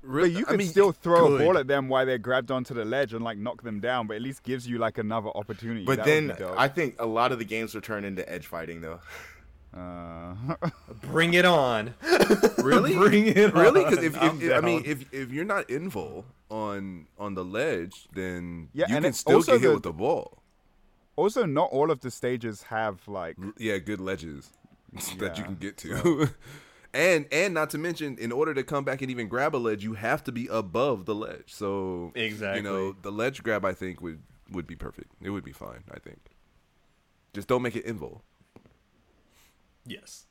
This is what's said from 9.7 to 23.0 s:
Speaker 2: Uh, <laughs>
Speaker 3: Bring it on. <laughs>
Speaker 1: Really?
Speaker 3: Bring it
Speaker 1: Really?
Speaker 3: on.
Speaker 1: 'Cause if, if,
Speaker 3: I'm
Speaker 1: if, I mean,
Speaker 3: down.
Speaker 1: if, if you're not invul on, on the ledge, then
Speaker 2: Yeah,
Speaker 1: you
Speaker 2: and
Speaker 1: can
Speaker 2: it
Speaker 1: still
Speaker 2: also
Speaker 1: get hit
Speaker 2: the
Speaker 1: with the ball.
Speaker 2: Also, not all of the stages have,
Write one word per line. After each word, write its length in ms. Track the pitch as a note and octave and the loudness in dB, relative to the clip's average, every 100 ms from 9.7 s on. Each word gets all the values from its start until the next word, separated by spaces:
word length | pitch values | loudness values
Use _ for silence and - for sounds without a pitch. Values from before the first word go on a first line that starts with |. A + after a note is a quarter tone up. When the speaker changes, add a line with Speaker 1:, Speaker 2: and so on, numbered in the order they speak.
| F#2 | -14
Speaker 2:
Uh, 580 | F2+ F2 E2+ E2+ E2+ F#2 B2+ E3 E3+ - | -12 -12 -12 -12 -12 -10 -8 -4 -6 -8
<laughs> 200 | - A#2 | -20 -16
Speaker 3:
Bring 300 | C3+ C#3 E3+ F3 | -4 2 4 6
it 100 | F3+ | 6
on. 480 | E3+ C3 A2+ G#2+ - | 6 4 2 -2 -8
<laughs> 40 | D#4 E4+ - G#3+ - - | 2 4 6 6 4 4
Speaker 1:
Really? 340 | B3 - D#3 E3+ | 4 6 6 6
Speaker 3:
Bring 320 | G3+ G#3 A3 | 6 8 6
it 260 | F#3 G#3 | 6 6
Speaker 1:
Really? 300 | G3+ G3 D#4 F4 | 8 8 8 6
Speaker 3:
on. 40 | |
Speaker 1:
'Cause 100 | E3+ | 4
if, 120 | E3 D3+ | 2 2
if, 60 | |
Speaker 3:
I'm 200 | D#3+ D3+ | 0 2
Speaker 1:
if, 120 | E3 | 2
I 60 | B2+ | 2
mean, 220 | F3 E3 | 4 0
Speaker 3:
down. 80 | C#3+ | -2
Speaker 1:
if, 220 | D3 C3 | -6 -6
if 180 | C3+ C3 | -10 -8
you're 140 | C3+ F#3 | -6 -2
not 220 | G3+ D3+ | -4 -2
invul 560 | B2 F3+ G#2 D#2 D#2+ A#2 - _ | -6 -6 -8 -8 -10 -16 -20 _
on, 560 | A2 G#2+ G2+ G2 F2+ D2+ _ | -8 -6 -6 -8 -12 -16 _
on 180 | G2+ F#2+ | -8 -6
the 80 | F2+ | -6
ledge, 640 | G#2 D3+ A2 F2 - - | -4 -2 -2 -6 -12 -14
then 540 | F#2 F#2 F2+ F2 E2+ D#2+ | -8 -6 -6 -8 -12 -12
Speaker 2:
Yeah, 140 | - - | -4 0
Speaker 1:
you 60 | C#3 | 2
Speaker 2:
and 100 | E3+ | 0
Speaker 1:
can 60 | |
Speaker 2:
it 40 | A#3 | -2
Speaker 1:
still 200 | - - | 4 6
Speaker 2:
also 160 | - | 8
Speaker 1:
get 80 | B3+ | 6
hit 60 | B2+ | 6
Speaker 2:
the 60 | G#2+ | 4
Speaker 1:
with 80 | |
the 100 | F2+ | 0
ball. 480 | D#2+ A2+ D#3 - - _ _ _ _ _ _ _ - | -4 0 0 -4 -14 _ _ _ _ _ _ _ -2
Speaker 2:
Also, 300 | F3+ A#3+ G3+ | 0 2 0
not 240 | C#3 F3+ | 2 2
all 180 | C3 D3+ | 2 2
of 120 | C#3+ | 0
the 100 | B2+ | -4
stages 520 | - B2+ B2 A2+ G#2 | -6 -4 -4 -6 -10
have, 440 | - A2+ A2 F#2 | -8 -4 -2 -4